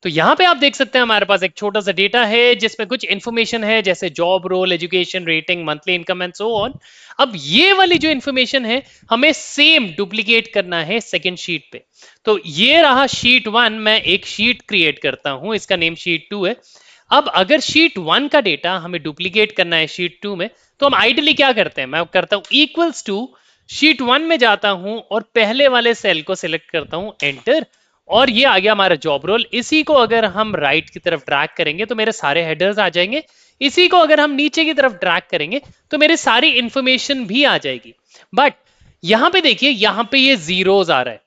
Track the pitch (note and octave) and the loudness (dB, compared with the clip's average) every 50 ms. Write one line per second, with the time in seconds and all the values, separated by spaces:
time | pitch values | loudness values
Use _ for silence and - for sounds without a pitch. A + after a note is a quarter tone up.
0 | _ F#3 D#3 D#3 D#3+ G#3 D4 D4+ F#4 F4+ F4 C4+ C4+ C#4 - - C#4 G#3 - C4 | _ -4 0 2 4 4 4 4 4 2 4 4 2 0 2 2 -4 0 2 0
1 | B3 A#3 A3 G#3 G3+ F#3 G3+ F#3+ F#3 F#3 _ - G#3 G#3 G3 G#3+ G3+ F#3+ F#3+ D#3+ | 2 2 2 0 2 2 0 0 0 -4 _ -4 -8 -4 -4 -2 -2 -2 -2 0
2 | G3 G3+ F#3+ A#3+ B3 G#3 G#3+ A#3 A#3+ B3 A#3+ G3 G3+ A3 - - A3 F#3 A#3+ B3+ | 0 0 2 2 0 2 2 4 4 4 2 2 0 -6 -4 -4 -6 -6 -6 -8
3 | - - F#3+ G3+ - A#3+ A#3 A#3 A3+ - - A#3 A3 G#3 A3 A3+ G#3+ F#3+ F3+ - | -4 -4 -6 -6 -6 -6 -4 -4 -2 -2 -4 -4 -2 0 0 0 0 0 -2 -2
4 | - F3+ C#3+ - E3+ F3 F#3 F#3+ F3 F#3 F#3 F#3 F#3 F#3 F3+ E3 D#3+ F3+ F#3 F#3 | -4 -8 -4 -2 0 0 0 0 0 -2 -2 -2 0 0 -2 -4 -4 -2 -2 -2
5 | F3 E3+ - F#3+ F3 E3 E3 D#3+ D#3 - F3+ F3 E3+ D#3 D3+ D3 _ F#3 F3+ F3 | -2 -2 -6 -8 -4 -2 -4 -4 -2 -2 -4 -4 -2 -6 -6 -6 _ -4 -4 -4
6 | E3+ - F#3 F3+ F3+ F3+ F3 - G3+ A3 A#3 G#3+ G3+ A#3+ C#4 - _ - - - | -2 -6 -6 -6 -6 -10 -8 -6 -6 -4 -2 -2 -4 -4 -8 -12 _ -20 -20 -20
7 | - - - - C4 C4 A3 F3 C#3 C#3 E3 A#3 E4 F#4+ G4+ F#4+ F#4+ F4+ F4 D#4+ | -20 -20 -2 -2 -2 -2 -2 -10 -8 0 2 4 4 4 6 4 4 4 4 2
8 | C#4 D#4+ D#4 C4+ - C#4+ C4+ B3+ B3+ - - C4+ B3 A3 A#3 C4 C4+ _ _ _ | 2 0 -2 -2 -4 -4 -2 -2 -2 0 -2 -4 -2 -2 -4 -4 -4 _ _ _
9 | _ _ A3+ A3+ C4 D#4 D4 - - - - - C#4+ D#4 D#4+ D#4 B3 F#3+ D#3 D#3 | _ _ 0 2 4 2 2 2 -4 -12 -2 2 4 4 4 4 2 -2 -4 -6
10 | G3+ F#3+ F#3 A3 A3 G3 A#3 A3+ A3+ A3+ - G#3 F#3+ F3 F3+ E3+ D#3+ D3 G3+ A#3 | -6 -4 -4 -6 -2 0 0 0 0 0 -4 -4 -4 -2 -4 -6 -4 -2 -4 -4
11 | A3 - - F3 D3+ F#3 F3+ E3+ - - F3 D3+ _ _ - - _ _ _ _ | -4 -4 -6 -4 -4 -4 -6 -6 -8 -8 -8 -8 _ _ -20 -20 _ _ _ _
12 | - - _ _ _ - G#3+ G3+ G#3+ E3+ D3 D3 G3+ B3 D4 E4 E4+ D4 B3+ B3+ | -20 -20 _ _ _ -2 -2 -2 -2 -8 -2 2 4 4 6 6 6 6 4 4
13 | C#4 B3 - - - A#3+ B3 B3+ F#3+ A3 G#3 A3+ A#3+ A3+ A3 A3 G#3+ G#3+ G#3+ A3 | 2 0 -2 -2 0 2 2 2 0 0 0 2 0 0 0 -2 0 0 0 0
14 | - D#3 F3+ G3+ - - - - G#3+ A#3 B3 - - - G#3+ G3 E3 D#3 D3 - | 0 0 -2 -2 -2 -8 -6 -2 -2 -2 -2 -4 -6 -6 -2 0 0 0 -2 -2
15 | - D3 B2+ - _ D3 C#3 C3 C#3 G3+ A3 A3+ G#3+ - G3 F3 E3 E3 E3 D#3+ | -4 -6 -6 -4 _ -8 -8 -6 -6 -6 -6 -6 -4 -4 -4 -2 -2 -4 -4 -6
16 | - F3+ E3+ D#3+ D#3 _ G#3 G#3 F#3 F3+ A#3 - _ _ _ - _ _ - _ | -6 -6 -6 -6 -6 _ -8 -4 -4 -4 -4 -6 _ _ _ -20 _ _ -20 _
17 | _ _ - C4 - - - F3 F#3+ F#3 C#4+ D#4 - - - D4+ D#4+ E4 - G3+ | _ _ 2 2 2 2 0 0 2 2 2 0 0 0 2 2 2 2 0 -4
18 | F3 D#3 E3+ G#3+ C#4 D4 - D4+ B3+ G3+ D#3 C3+ - E3+ F#3 F#3 E3 F3 F3+ E3+ | -2 0 0 0 0 2 0 2 2 2 -2 -2 -4 -4 -4 -4 -6 -8 -10 -8
19 | C#3+ D#3 D3+ _ F3 F#3 F3 G#3+ G#3+ G#3+ - - F#3 E3+ E3+ E3 D#3+ D3+ - - | -8 -8 -10 _ -8 -4 0 0 0 0 0 -2 -2 0 0 -2 -2 -2 -4 -6
20 | F3+ F3 F3 _ - G3+ G3+ F3 E3+ A3+ _ _ _ _ _ _ - C#4+ C4 G3 | -8 -8 -8 _ -10 -10 -6 -6 -6 -8 _ _ _ _ _ _ 0 2 2 2
21 | G3+ A3+ C4+ C#4 D4 D4+ D4+ - C#4+ C4+ B3+ G#3+ F#3 D3+ - - C3+ B2+ C3+ D#3+ | 2 2 2 0 0 0 2 2 2 2 2 2 0 -2 -2 -8 -8 -4 -4 -4
22 | E3+ E3 - F#3 E3+ D#3+ - G3+ G3+ - A#3+ C4+ D4+ D4 - D#4+ E4+ E4+ C4+ - | -4 0 -2 -2 0 0 -4 -6 -4 -2 0 0 0 0 0 -2 -2 -2 -2 -6
23 | - - G3 G3 A#3+ C4 _ _ _ _ _ _ _ _ - - - D4+ D#4 A#3+ | -8 -6 -6 -6 -6 -8 _ _ _ _ _ _ _ _ -6 0 2 2 2 2
24 | C4+ A#3+ B3 C#4+ D#4+ E4 E4 D4 B3 A#3 G#3 G3+ - G#3 G3+ F3+ F3 G3 A3 A3+ | 0 0 0 0 2 0 0 2 4 2 2 2 0 -2 -2 -2 -4 -8 -10 -10
25 | G#3 _ G3+ A3 G#3+ _ _ A#3 A3 G3+ A3+ C4 C#4+ C#4 B3+ A#3+ A#3 A#3+ A#3 - | -10 _ -6 -6 -6 _ _ 0 0 0 0 2 2 2 2 2 2 2 0 0
26 | - G#3+ F3 D#3+ D3+ C#3 F#3+ F3+ - E3+ D#3 D#3+ _ _ - E3 D3 - - E3 | 0 -2 -2 -2 -2 -6 -6 -6 -4 -6 -6 -6 _ _ -6 -6 -6 -6 -8 -8
27 | F#3+ G#3+ - _ - C#3+ C#3 C3 - - C4 D#4+ B3+ _ _ _ _ _ _ _ | -8 -10 -10 _ -4 -4 -4 -4 -2 0 0 0 0 _ _ _ _ _ _ _
28 | _ _ F3 G#3+ C4 C4+ A3+ G#3+ C4+ C4+ A3+ F#3+ F#3 G#3 G#3+ G3+ G3 F#3 F3 D3 | _ _ 2 4 4 4 4 2 4 4 4 4 2 2 2 2 2 2 2 0
29 | - D#3+ D3 C#3 C3+ E3 G3+ A#3 A3+ - - A#3 A#3 - - D#4 D4+ - D#4 C#4 | 0 -4 -4 -4 -2 -2 -2 -2 -2 -4 -6 -6 -4 0 0 0 2 4 4 4
30 | A#3+ A3 A3+ A#3 A3 G#3 F3 G3 A3 G#3+ G#3 E3+ D3 C#3 C#3 D#3+ D#3+ - _ F3+ | 4 4 2 2 0 0 0 -2 -4 -2 -2 -2 0 0 0 0 -2 -4 _ -8
31 | _ F3 E3 D3+ - - D3 C#3 D3 D#3+ - - F3 D3+ D3 E3+ G#3+ G#3+ B3+ A3 | _ -4 -4 -4 -4 -2 -2 -2 -2 -4 -4 -4 -4 -4 -2 -6 -6 -6 -4 -2
32 | G#3+ A3 A3 - - D3 C#3+ E3 E3+ D#3+ D#3 D#3 F3+ G3 G#3 G3+ G#3 F3+ E3 F3 | -2 -2 -2 -4 -4 -2 0 0 -2 -2 -2 -2 0 -2 0 0 -2 -2 0 -2
33 | F3+ F#3+ A#3 D4+ D#4+ _ _ _ _ _ _ _ C4 C#4+ - - F4+ F4 F#4 F4+ | -2 -2 -2 -6 -8 _ _ _ _ _ _ _ -4 -2 2 2 2 4 6 4
34 | E4 D4 D#4 D4 D4 D4+ C#4+ C4+ D4 D4+ - - D#4+ D#4 D#4+ C#4 C#4 C4 G#3+ F3+ | 4 6 4 2 2 0 0 0 -2 -2 0 0 -2 -2 0 0 0 0 0 -2
35 | - F#3 E3 F3+ F3+ _ - E3+ D3 D3+ G#3 C#4+ - - - _ _ _ - D4+ | -2 0 0 0 -2 _ -4 -4 -4 -4 -6 -8 -8 -10 -20 _ _ _ -2 2
36 | D4+ D#4 E4 D#4 - C4 A3+ A#3 C4+ D#4+ C4+ A#3+ B3 A#3 - C4+ C4 B3+ B3+ B3 | 2 4 2 2 2 2 2 2 2 2 2 0 -2 -2 -4 -4 0 0 0 0
37 | - - C#4+ C4+ B3 F#3 G3 B3+ D4 C4 G3+ D#3 - D3 C3 B2 _ A#2 A#2 _ | 0 -4 -6 -6 -6 -4 -2 0 2 2 2 0 -2 -4 -8 -8 _ -20 -20 _
38 | _ _ _ - - _ - G#3 C#4 C#4 - _ _ _ _ _ _ - _ _ | _ _ _ -20 -20 _ 0 2 2 2 0 _ _ _ _ _ _ -20 _ _
39 | - E3 G#3 A3 C4 F4 F4 F#4+ E4+ D4 A3+ F3 - C#4 C#4+ G#3 G3+ G#3+ F#3+ G3+ | -2 0 2 2 2 2 2 2 2 2 0 2 2 0 0 2 0 0 0 0
40 | A#3 G3+ - C4+ C4 C4+ C4+ A3 D#3 D3+ F#3 F#3 F#3+ F#3 F#3+ G3+ F#3+ E3 D#3+ C3 | -4 -2 0 2 4 4 2 2 0 -4 -2 0 2 2 4 2 4 2 2 0
41 | B2 B2 A2+ G#2 _ | 0 -2 -6 -12 _